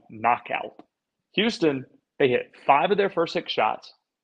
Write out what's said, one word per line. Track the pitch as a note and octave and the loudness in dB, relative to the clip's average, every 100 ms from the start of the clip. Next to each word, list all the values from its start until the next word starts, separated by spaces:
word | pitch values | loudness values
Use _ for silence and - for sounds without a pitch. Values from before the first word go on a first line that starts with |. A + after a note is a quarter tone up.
| - | -18
knockout. | A2 A#2 A#2+ - - - - - _ _ _ _ | -4 0 0 -2 -8 -8 -16 -20 _ _ _ _
Houston, | - A3+ - D#3+ C3+ B2 _ _ - | -2 -2 0 0 -2 -8 _ _ 0
they | C#3 | 2
hit | A#2+ - - | 2 -4 -8
five | - C#3 F3+ | 2 4 4
of | G3+ | 0
their | G3 | -2
first | - E3 | -2 -4
six | F3 - | -4 -4
shots. | - A2 - - _ _ _ | -2 -2 -2 -12 _ _ _